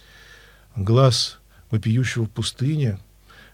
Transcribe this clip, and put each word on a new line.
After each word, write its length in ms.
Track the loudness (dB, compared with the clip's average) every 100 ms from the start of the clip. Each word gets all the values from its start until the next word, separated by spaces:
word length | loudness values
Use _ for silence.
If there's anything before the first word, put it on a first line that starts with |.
| -20 -20 -20 -20 -20 -20 _
Глаз 640 | -6 2 4 4 4 -2 -10 _ -20 -6
вопиющего 540 | -4 0 0 -2 -4
в 60 | -4
пустыне — 680 | -4 -6 -4 -4 -2 -2 -4 -12 _ _ -20 -20